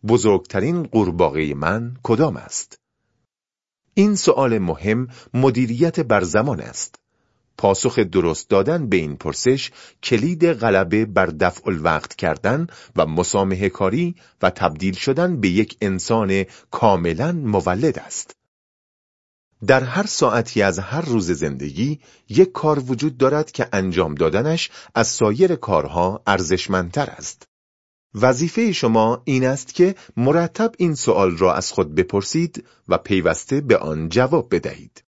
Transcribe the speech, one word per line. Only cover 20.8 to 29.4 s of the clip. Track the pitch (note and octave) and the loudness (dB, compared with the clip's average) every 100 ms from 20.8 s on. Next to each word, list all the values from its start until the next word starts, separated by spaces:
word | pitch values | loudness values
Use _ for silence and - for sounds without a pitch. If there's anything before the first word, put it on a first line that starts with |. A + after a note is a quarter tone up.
| G2 D3 | -4 -6
روز | E3 A#2 F2 | -2 -2 0
زندگی | D#2+ D#2 C2+ C#2+ C#2 C3 D3+ _ _ _ | -2 -4 -6 -10 -4 -4 -4 _ _ _
یک | A2 F#3 | 4 4
کار | - D#3 D3 | 2 -2 0
وجود | B2+ B2+ D3 B2 | -2 -4 -4 0
دارد | C3 D3+ D3+ | 0 2 -4
که | - - | -6 -4
انجام | G2 F#2+ F2+ E2 C#2+ | -2 -2 0 -2 0
دادنش | D#2+ F2+ C#3+ E3 - - - - | 0 0 0 -2 -4 -12 -6 -2
از | A2+ | -2
سایر | - G#2+ A2+ F#3 D#3+ | 2 0 2 2 0
کارها | - E2+ C#2+ D#2+ F2+ G2+ - | 0 0 0 0 -2 -2 0
ارزشمندتر | G2 E2 F2+ - F#2+ F2 C#3+ C#3+ | 0 0 -2 0 -2 -2 -4 -6
است. | - - - _ _ _ _ _ _ _ G#2 | -8 -16 -18 _ _ _ _ _ _ _ 2
وظیفه | B2 B2+ E3 - A#3 | 2 4 0 0 0
شما | F3+ B2 A2+ A2 A#2+ - | 0 2 2 2 0 -2
این | C3 | 0